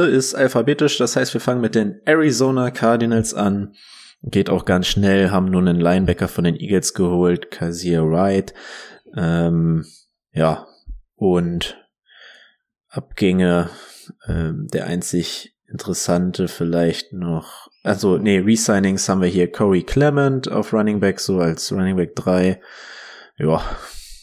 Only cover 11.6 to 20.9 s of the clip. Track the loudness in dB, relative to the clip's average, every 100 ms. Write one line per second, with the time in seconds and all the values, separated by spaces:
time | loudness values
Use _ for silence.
11.6 | -8 -12 _ _ _ -20 -20 -20 _ _
12.6 | _ _ _ -12 -10 -2 2 4 2 2
13.6 | -2 -8 -20 -20 -20 -16 -6 -4 -4 -6
14.6 | -6 -6 -4 -6 -4 -4 -4 -8 -14 _
15.6 | _ -12 -8 -6 -2 0 0 -2 -4 -4
16.6 | -2 2 0 0 -8 -8 -4 -4 -6 -20
17.6 | -20 _ -4 0 2 2 2 2 2 2
18.6 | 2 2 2 0 0 0 2 2 0 0
19.6 | 2 2 2 2 2 2 0 0 -4 -4
20.6 | -2 0 0